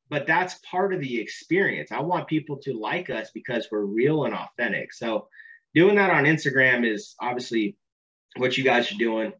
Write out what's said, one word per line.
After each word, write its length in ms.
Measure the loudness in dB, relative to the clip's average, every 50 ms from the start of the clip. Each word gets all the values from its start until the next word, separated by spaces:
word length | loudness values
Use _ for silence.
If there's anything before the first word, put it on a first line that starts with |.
| _ -6
but 160 | -6 -4 0
that's 320 | 0 0 0 0 -2 -6 -14 _ -6
part 240 | -2 -2 0 0 0
of 80 | -2
the 200 | -4 -4 -4 -4
experience. 720 | -6 -6 -10 -14 -4 0 0 2 2 0 -2 -4 -8 -8 -6
I 80 | -6
want 260 | -4 -2 -2 -4 -2
people 300 | -2 -4 -4 -2 -4 -10 -10 -6
to 100 | -8 -6
like 340 | -6 -4 -4 -4 -4 -6 -6
us 200 | -8 -8 -8 -10 -14
because 360 | -14 -8 -6 -4 -4 -4 -2
we're 140 | -2 -2 -2
real 400 | 0 0 2 2 2 2 2 0
and 100 | -2 -4
authentic. 580 | -6 -8 -10 -8 -6 -4 -4 -4 -6 -8 -10 -12
So 360 | -8 -6 -4 -4 -4 -6 _ _ -20 -20 -20 -20 -20 _ _ 4
doing 200 | 6 6 8 8
that 140 | 6 4 4
on 140 | 4 4 4
Instagram 600 | 4 4 2 2 0 2 4 4 4 4 2 2
is 300 | 0 0 -2 -6 -12 -14 -8
obviously 560 | -6 -6 -4 -6 -6 -2 -2 0 0 -2 -4 _ _ _ _ _ _ _ _ _ _ _ -6 -2
what 200 | -2 0 0 2
you 60 | 2
guys 260 | 4 4 4 2 0
are 60 | -2
doing, 360 | -2 0 0 0 -2 -4 -4 -8 _